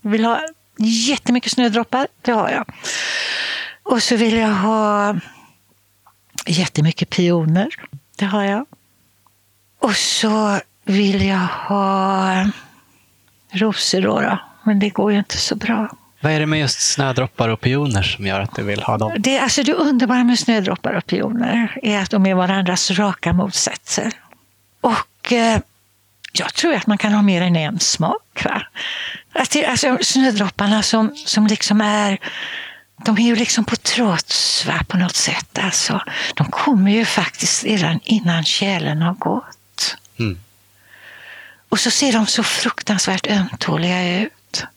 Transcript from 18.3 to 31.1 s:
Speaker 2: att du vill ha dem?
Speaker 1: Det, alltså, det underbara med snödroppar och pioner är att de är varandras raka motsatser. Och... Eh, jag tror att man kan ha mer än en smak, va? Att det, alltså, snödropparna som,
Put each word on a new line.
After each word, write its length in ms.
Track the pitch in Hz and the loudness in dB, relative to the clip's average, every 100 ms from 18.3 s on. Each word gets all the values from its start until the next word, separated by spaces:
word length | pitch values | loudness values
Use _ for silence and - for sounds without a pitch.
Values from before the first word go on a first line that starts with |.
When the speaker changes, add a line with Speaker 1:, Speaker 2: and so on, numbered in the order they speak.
| 98 | -2
Speaker 2:
att 160 | 104 - | -4 -4
du 60 | |
vill 200 | 104 104 | -4 -4
ha 160 | - 110 | -2 -2
dem? 140 | 107 - | -2 0
Speaker 1:
Det, 200 | 247 269 | 0 0
alltså, 240 | 254 - | 0 0
det 100 | 269 | 0
underbara 520 | 359 302 254 240 247 | 0 2 2 2 2
med 140 | 240 233 | 4 2
snödroppar 540 | - 220 190 185 - | 2 0 0 -4 -4
och 140 | 175 - | -4 -2
pioner 720 | 180 208 233 240 233 226 262 | -2 -2 -2 0 0 -2 -4
är 160 | 226 208 | -2 -2
att 120 | 190 | 0
de 160 | 208 190 | 2 2
är 80 | |
varandras 560 | 185 180 196 185 180 - | 2 2 0 0 0 0
raka 420 | 185 208 180 170 | 0 0 0 0
motsatser. 800 | 175 190 - - - - - - - _ _ _ _ _ _ | 0 0 -2 -4 -6 -6 -4 -4 -8 _ _ _ _ _ _
Och... 520 | 240 220 - _ - | 0 0 -4 _ -2
Eh, 280 | 240 226 214 - _ _ _ _ _ - | 2 2 2 -2 _ _ _ _ _ -8
jag 220 | - - | -6 -4
tror 200 | - 339 | -2 0
att 120 | 254 - | 0 2
man 120 | 208 | 0
kan 140 | 214 | 2
ha 100 | 208 | 4
mer 200 | 202 180 | 4 4
än 140 | 180 170 | 4 2
en 240 | 151 170 | 0 -2
smak, 640 | - - 165 440 _ - | -2 0 -2 -2 _ -6
va? 180 | - - - - - - - - - | -4 -4 -6 -10 -10 -8 -10 -12 -8
Att 180 | - 254 | -4 0
det, 160 | 302 - | 0 0
alltså, 320 | 240 277 262 | 2 2 2
snödropparna 840 | - 262 262 208 196 - 202 214 | 2 4 4 4 -2 0 2 2
som, 340 | 208 220 220 | 2 2 0